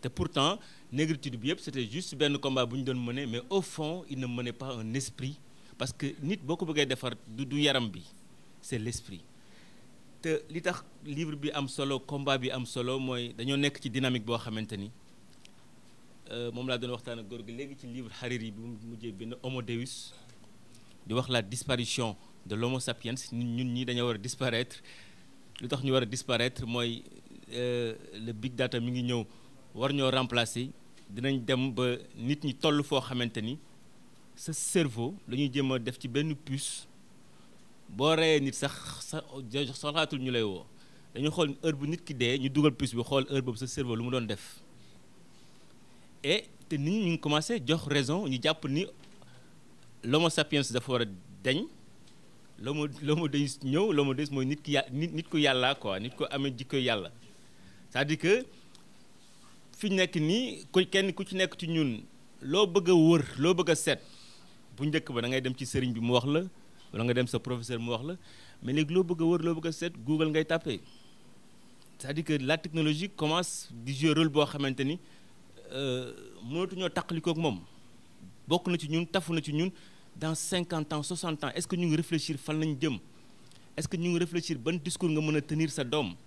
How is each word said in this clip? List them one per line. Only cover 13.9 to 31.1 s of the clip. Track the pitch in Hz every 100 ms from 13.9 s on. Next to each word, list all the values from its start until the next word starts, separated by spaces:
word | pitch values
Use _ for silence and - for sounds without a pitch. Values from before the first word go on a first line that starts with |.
dynamique | 117 131 123
boo | 107 117
xamante | 117 110 110 104
ni, | 101 - - - - - - - - - - - - - -
euh, | 117 120
moom | 117 127
laa | 123
doon | 123
waxtaan | 120 123 117
ak | 107
góor | 120 110
gi | 117
léegi | 139 135
ci | 127
livre | 120 117 104
Hariri | 123 123 113
bi | 104
mu | 113 113 113
mujjee | 113 117
bind | 98 113 120
Homo | 131 131
Deus, | 117 117 127 - - - - - - - - - - - -
di |
wax | 113 127
la | 123
disparition | 98 123 - 123 117 - 117 98 - - -
de |
l'Homo | 104 120 131
sapiens, | 123 117 - 127 -
ñun, | 117 120 117
ñun | 127
ñi | 120
dañoo | 127 120 120
war | 110
a |
disparaître. | 98 - 131 113 127 - - - - - - - - -
Lu | 120
tax | 135
ñu | 135
war | 131
a | 117
disparaître | 127 - 120 120 - 123
mooy, | 120 120 117 - - - - -
euh, | 117 123 120 117 113 -
le | 101 113
big | 110 127
data | 123 127 123
mi | 120
ngi | 123
ñëw, | 123 120 104 - - - -
war | - 131
ñoo | 143 131
remplacer. | 131 127 120 117 120 127 - - - -